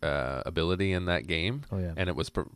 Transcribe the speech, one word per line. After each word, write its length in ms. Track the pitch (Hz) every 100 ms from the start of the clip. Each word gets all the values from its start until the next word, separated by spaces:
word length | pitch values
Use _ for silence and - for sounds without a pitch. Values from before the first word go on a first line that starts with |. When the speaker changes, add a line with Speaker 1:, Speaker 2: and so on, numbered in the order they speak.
Speaker 1:
uh, 400 | 80 71 64 67 -
ability 460 | 82 82 90 98
in 120 | 92 90
that 200 | 87 -
game, 380 | 82 87 135 143
Speaker 2:
Oh, 60 | 98
yeah. 140 | 90 82
Speaker 1:
and 120 | 92
it 60 | 73
was 140 | 78
pro-, 220 | - 78